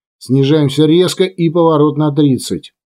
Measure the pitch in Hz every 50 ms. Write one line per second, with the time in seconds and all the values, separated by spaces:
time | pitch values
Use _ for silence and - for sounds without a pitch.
0 | _ _ _ _ - - 127 135 135 135 156 156 147 135 139 151 156 151 160 175
1 | 185 170 - - 190 185 - - 165 165 151 175 165 165 156 147 147 151 143 143
2 | 151 151 143 151 151 143 127 107 - - 95 78 - - _ _ _